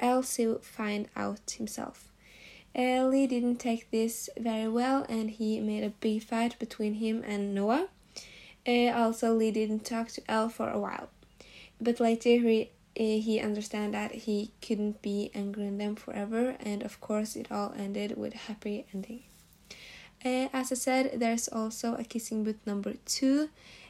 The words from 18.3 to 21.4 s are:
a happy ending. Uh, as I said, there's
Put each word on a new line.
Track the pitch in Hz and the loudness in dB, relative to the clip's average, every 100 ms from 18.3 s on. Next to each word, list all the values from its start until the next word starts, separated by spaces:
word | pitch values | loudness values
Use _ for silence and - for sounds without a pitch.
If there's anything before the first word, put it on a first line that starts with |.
| 220 | -8
a | |
happy | - 214 214 208 - | -10 -8 -6 -6 -8
ending. | 196 196 233 - - - - - - - - - - | -10 -8 -12 -16 -20 -20 -20 -20 -20 -20 -20 -20 -6
Uh, | 254 254 262 | 0 0 0
as | 262 254 | -2 -2
I | 247 | 0
said, | - 262 269 - | 2 4 2 2
there's | 233 233 | 2 2